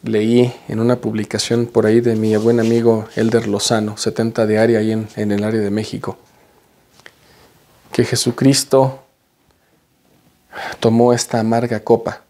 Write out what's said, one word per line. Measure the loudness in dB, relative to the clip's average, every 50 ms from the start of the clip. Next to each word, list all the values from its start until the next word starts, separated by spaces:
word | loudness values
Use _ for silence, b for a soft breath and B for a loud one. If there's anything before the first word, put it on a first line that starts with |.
| -6
leí | -2 -2 0 2 4 4 4 4 2 0 -10 -12
en | -8 -4 -2
una | 0 0 0
publicación | 0 -2 -6 -4 -4 -6 -6 -6 -6 -4 -2 -2 -2 -2
por | 0 0 0 2
ahí | 4 4 4
de | 2 2 0
mi | 0 0 0 0
buen | 2 2 2 2 2
amigo | 2 2 2 2 4 2 2 2 -2 -6 -4
Elder | -2 0 2 2 0 0
Lozano, | 0 -4 -2 -2 0 -2 -2 -2 -4 -6
setenta | -6 -6 -6 -4 -2 -4 -4 0 -2 0
de | 0 2 2
área | 2 2 2 2
ahí | 0 0
en, | -2 -2 -4 -8 -6
en | -6 -4 -2
el | -2 -2 -2
área | -2 -2 -2
de | -2 -2
México, | -2 -4 -4 -6 -10 -10 -10 -10 -12 _ _ _ _ _ _ _ _ _ _ _ _ _ _ _ _ _ _ b b b b b b b b b b b _ _ _ _ _ _ -2
que | -2 -2
Jesucristo | 0 -2 -2 -2 -4 -2 0 2 2 2 2 0 2 2 2 2 2 -2 -8 -20 _ _ _ _ _ _ _ _ _ _ _ _ _ _ _ _ _ _ _ _ _ _ _ _ _ _ _ _ _ B B B B B B
tomó | 0 0 4 4 4 4 4
esta | 2 0 -4 -4 -2
amarga | -2 0 -2 -2 -2 -2 -6 -6 0
copa | 2 2 2 2 -6 -10 -12 _